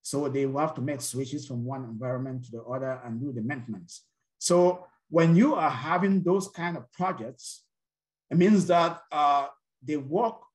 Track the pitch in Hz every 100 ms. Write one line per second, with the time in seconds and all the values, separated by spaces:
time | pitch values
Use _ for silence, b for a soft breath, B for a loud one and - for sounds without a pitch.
0 | - 139 147 131 135 135 160 - 131 143
1 | - 123 131 147 - 123 123 135 123 110
2 | 127 127 131 127 123 113 113 131 131 131
3 | 123 113 143 123 113 139 120 98 85 -
4 | _ _ _ _ - 175 180 180 B B
5 | _ 160 165 170 269 247 151 120 143 180
6 | 196 196 170 190 185 - 170 170 - _
7 | 185 151 110 131 - - _ _ _ _
8 | _ _ _ 156 180 208 175 170 165 165
9 | _ 151 147 143 139 - _ _ 127 151
10 | 135 170 233 233 _